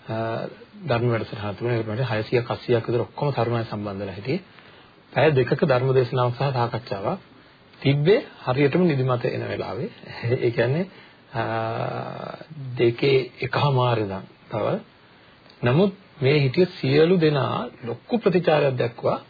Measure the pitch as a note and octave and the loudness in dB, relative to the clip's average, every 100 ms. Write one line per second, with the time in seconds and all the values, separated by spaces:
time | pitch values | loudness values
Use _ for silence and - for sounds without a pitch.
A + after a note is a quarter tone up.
0 | - A2+ A2+ A2+ - - - G#3 E3+ A#2 | -8 -6 -4 -6 -8 -12 -20 -14 -2 0
1 | A#2+ A2+ G#2+ A2 G#2 G2 A#2 A#2 A2 G#2+ | 2 0 -4 -8 -8 -6 -2 -2 -2 -4
2 | B2+ G#2+ G#2+ B2+ A#2+ G#2 - A#2 A2+ A#2+ | -2 -2 0 -2 0 -6 0 0 2 -2
3 | G#2 - C#3+ B2+ A#2 A#2 A2 G#2+ G#2 G2 | -2 -4 -4 0 -2 -2 -4 -6 -8 -8
4 | G2+ F#2+ G#2 F3 - - - - - _ | -8 -8 -6 -6 -6 -20 -20 -20 -20 _
5 | _ - D3+ C3+ A#2+ D3+ E3+ B2 C3 C3 | _ 2 4 4 2 2 2 2 4 2
6 | B2 C3 B2 A#2+ C#3 B2+ A#2 A2 - G2 | 2 0 0 0 -2 0 -2 -4 -6 -6
7 | G#2+ F#3+ - - - _ - - C3+ C#3+ | -4 -6 -10 -20 -20 _ -20 -2 0 2
8 | D3+ A3+ - - - B2+ C#3+ E3 F3+ C#3 | 4 4 2 -10 -4 2 2 4 2 2
9 | B2+ A#2+ B2+ A#2 A2+ G2+ F#2+ F#2+ F#3+ - | 0 0 -2 -4 -6 -6 -6 -6 -8 -12
10 | - - A#2+ B2 B2 A#2 A#2+ D3+ F#3+ - | -18 -8 -2 0 0 0 0 0 -4 -10
11 | - - - A#2 A2+ A2+ A2+ A#2 B2+ B2 | -20 -20 -10 -6 -4 -4 -4 -4 -6 -6
12 | - - - - - - C3 B2 A#2+ A#2+ | -10 -10 -12 -14 -16 -14 -10 2 2 4
13 | C#3 C3+ B2 - B2+ B2 C#3+ C3 B2 A2+ | 2 2 0 -8 -4 0 2 2 2 0
14 | G#2 F#2+ - - - G#2+ A2 F#3 - _ | -2 -6 -12 -20 -10 -4 -2 -4 -8 _
15 | _ - - _ - - A#2+ C3+ G3+ F#3+ | _ -20 -20 _ -20 -4 0 4 2 0
16 | - - C3 D3 C3+ D3 F3+ - C3 C#3+ | -20 -2 2 4 2 2 0 0 2 4
17 | E3 F#3+ D#3 D3 A#2 - B3 - A#2 A#2+ | 6 6 4 2 -2 -4 -6 -10 -10 -10
18 | - A#3 G#3 F3+ E3+ D3+ C#3+ B2+ A#2+ - | -4 0 2 2 4 4 2 0 -4 -2
19 | B2+ - | -4 -4